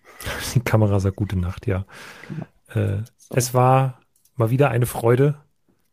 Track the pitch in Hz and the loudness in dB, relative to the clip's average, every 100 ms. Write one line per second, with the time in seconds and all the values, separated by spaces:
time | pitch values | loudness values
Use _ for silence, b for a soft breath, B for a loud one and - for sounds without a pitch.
0 | _ - - - - 131 - 110 104 101 | _ -16 -12 -10 -4 -2 2 2 4 2
1 | 95 - 98 92 87 - - 92 98 B | 0 -2 -4 -2 -4 -4 -4 -4 -6 B
2 | B B B 156 B _ - 110 101 98 | B B B -14 B _ -8 -4 -2 -4
3 | 113 _ - - 123 123 127 131 135 - | -8 _ -8 -4 -2 2 4 4 2 -4
4 | _ _ _ - 113 127 139 120 123 - | _ _ _ -2 0 2 2 2 -2 0
5 | 117 123 143 147 _ _ _ _ _ | 2 4 2 0 _ _ _ _ _